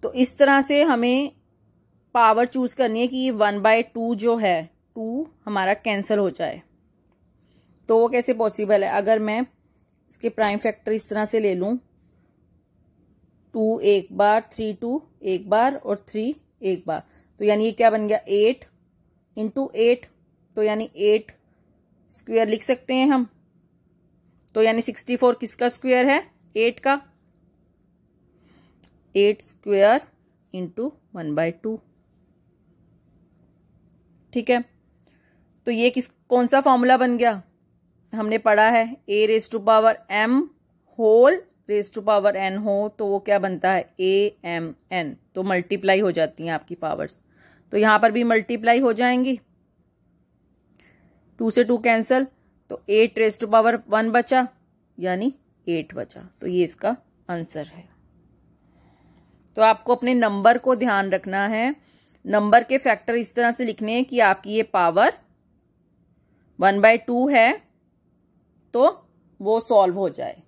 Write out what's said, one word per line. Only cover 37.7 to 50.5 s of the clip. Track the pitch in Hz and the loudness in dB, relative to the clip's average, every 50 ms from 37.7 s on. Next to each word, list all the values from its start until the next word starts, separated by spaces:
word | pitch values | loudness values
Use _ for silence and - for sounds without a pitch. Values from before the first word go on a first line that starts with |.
| _ _ _ _ _ _ _ _ - | _ _ _ _ _ _ _ _ -8
हमने | 220 214 214 220 226 | -6 -4 -2 -2 0
पढ़ा | 214 226 214 208 214 220 | 2 2 4 6 6 6
है | 240 233 226 226 247 - _ - | 4 2 2 0 -6 -16 _ -4
a | 202 208 214 214 | 0 0 2 2
raise | 220 220 220 - | 2 0 -2 -4
to | - 226 196 | -10 -4 2
power | 214 220 220 220 226 220 - - _ 190 208 | 4 4 6 6 4 2 0 -8 _ -4 -2
m | 214 220 247 269 320 302 _ _ _ _ _ _ _ _ _ - | 0 0 0 0 -2 -4 _ _ _ _ _ _ _ _ _ -2
whole | 226 214 214 226 247 277 349 370 - _ _ _ _ - | 2 4 6 6 6 6 4 2 -6 _ _ _ _ -6
raise | 208 208 208 202 | -4 -4 -4 -6
to | - 226 196 | -10 -8 -2
power | 208 214 202 190 208 202 190 196 | 0 0 2 2 0 -2 0 -4
n | 190 190 196 | -4 -4 -4
हो | 214 220 202 196 208 214 208 _ | -4 -4 -2 -2 -4 -6 -6 _
तो | 220 | -6
वो | 202 196 196 | -4 -4 -4
क्या | 196 - 202 202 | -2 0 -2 0
बनता | 196 196 185 185 - 185 190 | 0 -2 -6 -2 -2 0 0
है? | 185 - _ _ _ | 0 -2 _ _ _
एएमएन। | 185 185 190 196 202 208 - _ - 170 170 170 165 165 - _ _ _ 185 185 165 147 131 - _ _ _ | -2 0 2 2 0 -2 -4 _ -12 -8 -8 -8 -8 -10 -12 _ _ _ -8 -6 -6 -8 -10 -16 _ _ _
तो | 185 185 | -8 -4
मल्टीप्लाई | 196 190 180 175 - 220 196 196 190 190 190 | -2 -2 -4 -2 -4 -6 -4 0 0 2 2
हो | 214 190 165 | 2 0 0
जाती | 165 160 151 - - 156 | 0 -2 -4 -4 -10 -8
हैं | 165 165 | -8 -8
आपकी | 151 - _ 170 | -8 -8 _ -14
पावर्स, | - - 156 151 156 156 147 - _ _ _ _ _ _ _ _ _ _ _ - | -10 -8 -8 -6 -6 -8 -12 -12 _ _ _ _ _ _ _ _ _ _ _ -2
तो | |
यहां | 202 208 220 214 214 | 0 2 4 4 4
पर | 220 226 208 | 4 2 2
भी | 240 240 | 2 0
मल्टीप्लाई | 233 226 220 208 - 240 226 220 233 233 240 | 0 0 0 0 -2 -8 -4 0 2 2 2
हो | 269 240 226 | 2 0 0
जाएंगी, | 214 247 247 247 247 254 269 262 226 _ _ _ _ _ _ _ _ _ _ _ _ _ _ _ _ _ _ _ _ _ _ | 0 0 0 0 0 -2 -2 -4 -6 _ _ _ _ _ _ _ _ _ _ _ _ _ _ _ _ _ _ _ _ _ _